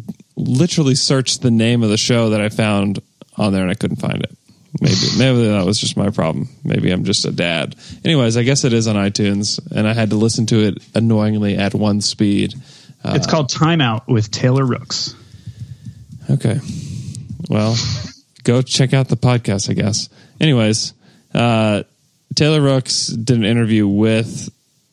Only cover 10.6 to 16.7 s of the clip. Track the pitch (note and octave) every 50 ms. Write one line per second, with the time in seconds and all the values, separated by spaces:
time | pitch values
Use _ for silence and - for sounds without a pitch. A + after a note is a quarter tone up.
10.6 | G#2+ G2+ - - - - - G#2+ A2+ A2+ A2 G#2+ G#2+ G#2+ G#2+ G#2 G#2 G2+ G2 F#2
11.6 | G2+ G2 - G2+ G#2 G#2 G2+ G#2 G2 - - - G#2+ G2+ G2+ G2 G2 F#2+ - -
12.6 | - - - - - - - _ - - - C#3 - - - D#3+ D3 B2+ - -
13.6 | C3 D#3+ E3+ E3 C#3 A#2 A2+ G#2+ - - B2+ A2 G#2+ - - - - B2+ B2+ C3+
14.6 | C3+ B2+ A#2 - - - - - - - - - - - - - - - - -
15.6 | - - - - - - - - - - - - - - C#3 C3+ - A2+ - -
16.6 | - -